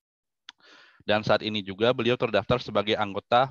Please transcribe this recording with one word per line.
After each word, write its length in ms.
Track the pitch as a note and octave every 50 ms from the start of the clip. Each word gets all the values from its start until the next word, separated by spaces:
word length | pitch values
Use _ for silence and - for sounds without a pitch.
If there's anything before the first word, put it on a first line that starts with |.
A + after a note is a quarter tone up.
| _ _ _ _ _ _ _ _ _ - - _ _ - - - - - _ _ -
Dan 180 | - G#2 G#2+ G#2
saat 160 | - G#2+ G#2+
ini 240 | - A2 G#2+ G#2+ F#2+
juga 260 | F#2+ F#2+ F#2 A2 A#2+ C3
beliau 180 | C3 A2+ A#2 B2
terdaftar 460 | - C3 A2+ G#2 G2+ F#2+ - B2 A#2
sebagai 340 | - - G#2+ G#2 G2+ G#2 A2
anggota 560 | G#2+ G#2+ G2+ F#2+ G2+ - - A#2+ A#2+ C3+ C3